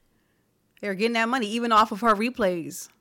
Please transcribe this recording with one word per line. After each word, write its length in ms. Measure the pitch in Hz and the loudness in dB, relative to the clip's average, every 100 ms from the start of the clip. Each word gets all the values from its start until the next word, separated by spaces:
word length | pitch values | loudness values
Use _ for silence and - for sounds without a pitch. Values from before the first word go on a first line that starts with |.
| _ _ _ _ _ _ _ _ | _ _ _ _ _ _ _ _
They're 140 | 208 190 | -8 -2
getting 180 | 226 | -2
that 160 | 233 226 | 0 0
money, 180 | 262 208 | 0 -2
even 240 | 233 240 | -4 2
off 200 | 220 226 | 4 4
of 100 | 196 | 2
her 140 | 233 202 | 2 2
replays, 720 | 240 247 190 175 143 - - _ | 0 0 -2 -2 -6 -12 -16 _